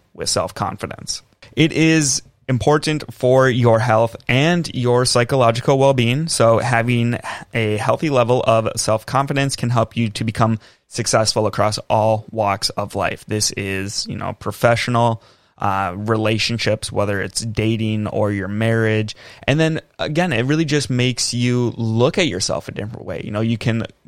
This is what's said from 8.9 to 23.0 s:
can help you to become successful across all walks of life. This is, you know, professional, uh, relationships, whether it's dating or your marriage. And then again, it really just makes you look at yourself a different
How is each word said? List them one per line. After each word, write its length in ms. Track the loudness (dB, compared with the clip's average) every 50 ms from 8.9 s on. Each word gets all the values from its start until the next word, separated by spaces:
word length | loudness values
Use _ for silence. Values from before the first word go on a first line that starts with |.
| -2 -2 -2 -2 -2 -2 0 0 0 0 0 -2 -2
can 140 | -2 -2 0
help 260 | 2 2 0 0 0
you 140 | -2 -2 -2
to 140 | -2 -4 -4
become 360 | -4 0 0 2 2 0 -2 -4 -12 _ _ _ _
successful 600 | -8 -6 -2 0 2 2 2 2 0 0 0 0
across 300 | 0 0 0 0 0 -4 -4 -2
all 360 | 0 2 2 2 2 0 -2 -6
walks 380 | -4 -2 0 0 0 -2 -4 -4
of 240 | -4 -4 -6 -6 -4
life. 280 | -2 -2 -2 -4 -6 -6
This 260 | -6 -4 -2 -2 -2
is, 540 | -4 -4 -6 -4 -4 -4 -6 -6 -6 -8 -8 -8
you 100 | -8 -8
know, 160 | -6 -8 -8
professional, 880 | -8 -8 -8 -4 2 2 2 4 2 0 0 0 2 2 2 0 -2 -6 -16 _ _ _ _ _ _
uh, 320 | -4 -2 -2 -2 -2 -4 -4
relationships, 960 | -6 -2 -2 0 0 2 0 0 0 0 -2 -2 -2 0 -2 -2 -2 -4 -4
whether 300 | -4 -2 -2 -2 -2 -4
it's 200 | -4 -6 -6 -6
dating 680 | -6 -4 -4 -2 0 0 0 0 -2 -2 -2 -2 -4 -4
or 240 | -2 -2 -2 -2
your 160 | -2 -2 -4 -4
marriage. 680 | -4 -2 0 0 2 2 2 2 2 0 0 -2 -6 -12 -18 -20 -20 -6 -2
And 160 | 0 2 2
then 200 | 2 2 0 -2 -6 _ _ -6
again, 340 | -6 -2 0 0 0 0 0
it 120 | 0 0
really 200 | 2 0 0 0
just 240 | 0 0 0 0 0
makes 440 | 0 0 2 0 0 -2 -4 -4 -2
you 400 | 0 0 2 2 2 0 -2 -2 -2
look 400 | -2 0 2 2 2 2 2 2
at 100 | 0 0
yourself 400 | 0 -2 -2 -2 -4 -4 -6 -8
a 40 |
different 340 | -8 -8 -8 -8 -10 -12